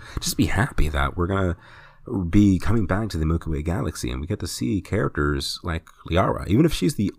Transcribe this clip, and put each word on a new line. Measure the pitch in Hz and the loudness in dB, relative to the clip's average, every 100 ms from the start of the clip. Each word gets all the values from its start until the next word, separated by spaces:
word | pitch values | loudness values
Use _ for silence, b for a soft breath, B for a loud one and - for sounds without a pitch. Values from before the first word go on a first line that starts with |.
| B B | B B
just | - - | -6 0
be | 98 | 0
happy | - - - 76 | 2 0 2 2
that | 73 69 87 | 2 -2 -2
we're | 87 | -2
gonna | 98 92 85 B B B B - 104 87 | 0 0 -2 B B B B -8 -4 2
be | 98 104 95 | 6 6 6
coming | - 113 101 | 2 0 2
back | 92 110 | -2 -2
to | 85 | -2
the | 78 | 0
Milky | 82 80 | 0 -2
Way | 73 | -4
galaxy | 76 85 - - - | -2 -2 -4 -6 -6
and | 64 | -6
we | 82 | -4
get | 104 | -6
to | - | -6
see | - 123 101 | -4 -2 -2
characters | - 104 139 - 73 71 - - | -2 -2 -2 0 0 0 -4 -6
like | 87 82 - - - | -6 -6 -8 -18 -2
Liara, | 85 120 - - | 0 2 -2 0
even | 110 165 | 4 4
if | |
she's | - 175 147 | 2 -2 0
the | 98 | -2